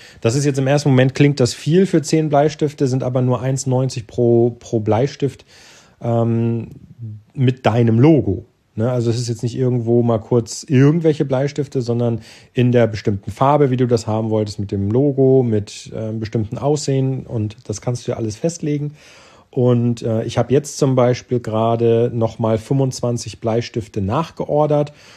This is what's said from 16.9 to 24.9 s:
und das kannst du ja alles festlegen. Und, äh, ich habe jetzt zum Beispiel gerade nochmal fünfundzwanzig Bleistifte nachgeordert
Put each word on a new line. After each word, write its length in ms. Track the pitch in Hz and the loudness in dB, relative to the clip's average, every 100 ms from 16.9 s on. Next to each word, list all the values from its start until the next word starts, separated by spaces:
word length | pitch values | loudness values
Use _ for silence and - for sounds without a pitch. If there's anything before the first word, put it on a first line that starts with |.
| 135 131 131 - | -2 -2 -4 -6
und 320 | 117 107 - - | -6 -6 -8 -12
das 160 | 101 | -8
kannst 260 | - 123 - | -6 -6 -6
du 40 | |
ja 60 | - | -6
alles 180 | 113 107 | -6 -4
festlegen. 580 | 170 165 151 147 147 147 - - - - _ | -6 -4 -4 -4 -6 -10 -20 -20 -20 -20 _
Und, 500 | - 123 120 120 120 | 0 2 2 0 -2
äh, 220 | 120 110 | -2 -4
ich 160 | 113 123 | -2 -2
habe 120 | 117 | 0
jetzt 280 | 131 - - | 0 0 -2
zum 160 | 139 127 | 0 2
Beispiel 440 | 123 123 - 123 | 2 0 -2 -4
gerade 680 | 113 110 113 117 117 117 120 | -2 -2 0 2 2 2 2
nochmal 460 | 117 113 - 113 110 | 0 -4 -2 -2 0
fünfundzwanzig 840 | - 139 135 - 123 117 110 101 | 0 0 0 -2 -4 -4 -8 -8
Bleistifte 600 | 117 113 117 120 110 110 | -4 -2 -2 -6 -8 -4
nachgeordert 920 | 98 127 165 - - 147 151 147 147 | -2 -2 -4 -6 -2 0 2 2 -2